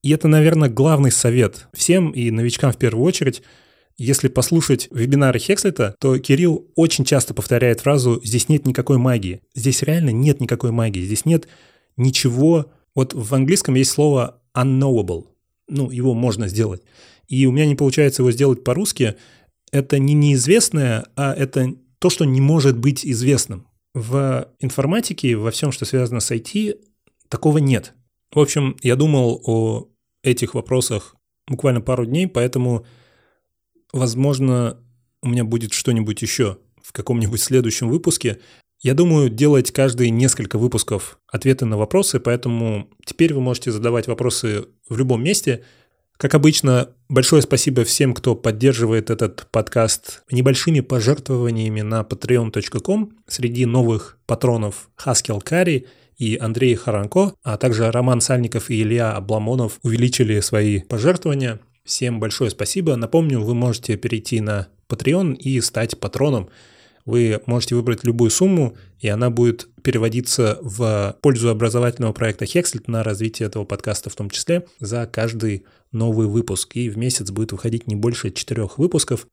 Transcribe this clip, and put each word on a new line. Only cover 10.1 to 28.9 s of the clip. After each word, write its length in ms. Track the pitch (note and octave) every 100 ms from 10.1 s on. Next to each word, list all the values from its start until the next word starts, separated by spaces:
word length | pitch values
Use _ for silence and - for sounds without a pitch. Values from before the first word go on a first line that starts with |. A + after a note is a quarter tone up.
нет 300 | A2+ C#3+ C#3
никакой 300 | A#2+ A#2+ A#2+
магии, 320 | A#2 A2 F#2+
здесь 240 | F#2 G#2+ D#3
нет 220 | E3 - - _ _ _ -
ничего. 760 | B2+ C3 B2+ A#2+ D#3 E3 D3 _ _
Вот 180 | - E3
в 220 | D#3+ G#2+
английском 400 | C3 C3+ F#3+ -
есть 160 | C3 C3
слово 500 | - D3+ C3+ A#2+ _ _ B2+
«unknowable». 680 | C3 C3 C#3 A#2+ F#2 E2+ - _ _ _ _
Ну, 220 | C#3+ B2+
его 240 | B2 B2+
можно 340 | A#2 B2 G2+ G2+
сделать. 340 | G#2 A2 F2+ _ _ - _ _
И 160 | B2+ C3
у 60 |
меня 140 | C3 D3+
не 80 |
получается 480 | C3+ C#3+ C#3 C#3+ C3+
его 80 | B2
сделать 340 | A#2 C#3 B2
по-русски. 520 | - C3+ G#3 - A#2 - - _ _ _ _
Это 260 | C#3 C3+ C#3
не 160 | C#3
неизвестное, 920 | D3 D3 C3+ B2 A3 A#3 D#3+ B2+ A2+ - -
а 180 | C#3
это 400 | C3+ C3+ C3+ B2+ B2+ _ _
то, 100 | F3+
что 160 | -
не 160 | D#3 C3
может 380 | C#3 D#3+ C#3 A#2
быть 260 | C3 C#3
известным. 640 | D3+ A#2 C3 C3 - F2+ - _ _
В 540 | B2+ A2+ C#3 C3+ B2+ - _
информатике, 760 | C3 - C3+ G#3 A#3 F#3 C3 A2+
во 140 | A2
всем, 220 | - D3
что 120 | C3
связано 360 | - C3 A#2+ A#2+
с 100 | -
I 80 | A#2
T, 380 | - G#3 G#3+ - _ _ _ _ _
такого 300 | - D#3 D3+
нет. 360 | C#3 A#2 - _ _ _ _
В 60 | D3+
общем, 380 | C#3+ D3+ C3+ -
я 120 | B2